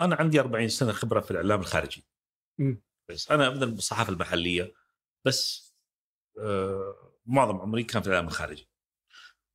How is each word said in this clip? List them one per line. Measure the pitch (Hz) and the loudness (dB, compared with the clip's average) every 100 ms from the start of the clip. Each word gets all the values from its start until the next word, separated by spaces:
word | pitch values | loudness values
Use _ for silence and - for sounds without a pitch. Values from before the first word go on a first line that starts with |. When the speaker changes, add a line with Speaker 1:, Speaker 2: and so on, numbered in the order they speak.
Speaker 1:
أنا | 175 156 | 0 2
عندي | 160 151 | 4 4
أربعين | 127 113 113 | 4 2 0
سنة | - 120 | 0 0
خبرة | 104 117 110 | 0 0 0
في | - | 0
الإعلام | 92 92 107 | -2 2 0
الخارجي. | 90 82 73 - _ _ _ _ _ - | 2 -2 -2 -8 _ _ _ _ _ -2
Speaker 2:
مم. | 139 113 - _ - | -2 -2 -10 _ -14
Speaker 1:
بس | 85 - | -12 0
أنا | 151 131 | 2 4
أبدًا | 139 127 | 2 -2
بالصحافة | 110 - 117 110 | -2 -4 -2 0
المحلية، | 90 87 90 87 87 - - _ _ _ _ 131 | -2 -2 -2 0 -2 -4 -10 _ _ _ _ -2
بس، | 123 - - - _ _ _ _ _ _ - | 0 -2 -6 -14 _ _ _ _ _ _ -8
آه، | 107 98 95 98 95 98 87 _ 113 | -4 -2 -2 -4 -8 -12 -20 _ 0
معظم | 135 120 95 | 4 4 2
عمري | 95 113 | -4 -4
كان | 117 117 | -2 -4
في | 92 | 0
الإعلام | 92 82 | 0 0
الخارجي. | - 76 76 - _ _ _ _ - - _ _ | -4 -8 -10 -18 _ _ _ _ -20 -20 _ _